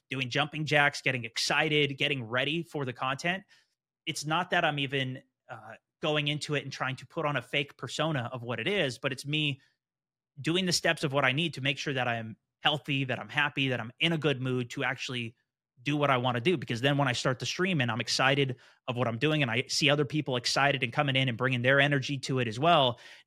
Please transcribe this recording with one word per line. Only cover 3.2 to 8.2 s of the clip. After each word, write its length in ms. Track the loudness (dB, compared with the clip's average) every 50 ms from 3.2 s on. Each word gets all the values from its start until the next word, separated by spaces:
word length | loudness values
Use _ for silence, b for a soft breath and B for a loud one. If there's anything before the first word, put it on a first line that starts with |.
| -2 -4 -4 -4 -6 b b b b b b b _ _ _ _ -10
it's 180 | -8 -8 -6 -4
not 260 | -2 -2 -2 -2 0
that 140 | 0 2 2
I'm 140 | 2 2 0
even, 420 | -2 -2 -2 -2 -2 -2 -6 -10 -12 _ _ _ _ -18
uh, 60 | -16 -16 -16 -18 -20 -20 _ _ _ _ -2
going 260 | 0 0 0 0 0
into 260 | -2 -4 -4 -4 -4
it 100 | -4 -4
and 80 | -4 -6
trying 240 | -6 -4 -4 -6
to 100 | -6 -10
put 180 | -12 -6 -4 -2
on 120 | -2 -2
a 60 | -2 -4
fake 340 | -2 -2 -2 -2 -4 -6 -12
persona 500 | -10 -8 -4 -2 -2 0 0 -2